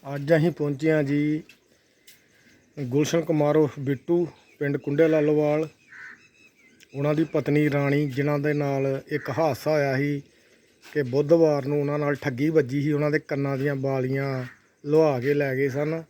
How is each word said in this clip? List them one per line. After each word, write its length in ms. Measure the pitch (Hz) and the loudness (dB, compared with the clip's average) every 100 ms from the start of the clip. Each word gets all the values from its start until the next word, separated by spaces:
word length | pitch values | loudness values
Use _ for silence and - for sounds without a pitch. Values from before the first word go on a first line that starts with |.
ਅੱਜ 280 | 139 143 143 | -10 -10 2
ਅਸੀਂ 160 | 160 165 | 4 4
ਪਹੁੰਚੇ 380 | 156 147 139 156 | 0 -4 -2 0
ਹਾਂ 100 | 156 | 2
ਜੀ 400 | 143 147 147 151 - - _ _ _ _ - - _ _ _ _ _ - | 2 0 0 -2 -8 -20 _ _ _ _ -20 -20 _ _ _ _ _ -10
ਗੁਲਸ਼ਨ 440 | 131 135 151 170 | -2 0 2 0
ਕੁਮਾਰ 340 | 151 156 147 151 | 0 2 4 4
ਉਰਫ 220 | 151 - | 2 0
ਬਿੱਟੂ, 460 | 135 135 - 175 165 - _ _ | -4 -4 0 0 0 -6 _ _
ਪਿੰਡ 160 | 143 143 | -4 -2
ਕੁੰਡੇ 320 | - 143 165 | -2 2 4
ਲਾਲੋਵਾਲ। 600 | 156 151 151 151 151 156 _ _ - - - _ _ _ _ _ _ - | 4 4 2 2 0 -2 _ _ -20 -20 -20 _ _ _ _ _ _ -16
ਉਹਨਾਂ 200 | 135 147 | -4 -2
ਦੀ 100 | 151 160 | 0 0
ਪਤਨੀ 420 | 156 139 147 151 | -2 0 2 2
ਰਾਣੀ, 360 | 143 139 143 151 | 2 0 0 0
ਜਿਨ੍ਹਾਂ 300 | 127 143 147 | -2 0 0
ਦੇ 140 | 147 | 0
ਨਾਲ 480 | 147 143 139 135 135 - | 0 -2 0 -2 -4 -6
ਇੱਕ 220 | 151 - | -8 -6
ਹਾਦਸਾ 400 | 139 160 123 - | -2 0 0 0
ਹੋਇਆ 260 | 156 139 131 | 0 0 0
ਸੀ 240 | 143 143 - _ _ _ _ _ - | -2 -4 -8 _ _ _ _ _ -8
ਕਿ 160 | 151 | -4
ਬੁੱਧਵਾਰ 600 | 131 131 147 170 160 143 131 | -2 0 4 6 6 2 0
ਨੂੰ 140 | 147 | -2
ਉਹਨਾਂ 180 | 143 147 | -2 -2
ਨਾਲ 160 | 147 143 | -2 -2
ਠੱਗੀ 320 | 147 123 151 | -4 -2 0
ਵੱਜੀ 320 | 160 131 139 | 2 0 -2
ਸੀ, 100 | 143 | -2
ਉਹਨਾਂ 180 | 147 151 | 0 0
ਦੇ 80 | 151 | -2
ਕੰਨਾਂ 360 | - 143 139 135 | -4 -4 -4 -2
ਦੀਆਂ 180 | 143 139 | -4 -2
ਬਾਲੀਆਂ 680 | 135 135 127 135 139 131 127 - _ _ | -2 -2 -2 -4 -4 -6 -8 -14 _ _
ਲੁਹਾ 360 | 147 151 156 131 | 0 2 4 2
ਕੇ 140 | 127 | 0
ਲੈ 200 | 143 139 131 | 0 0 0
ਗਏ 120 | 139 | -2
ਸਨ। 340 | 131 151 165 | -2 -4 -6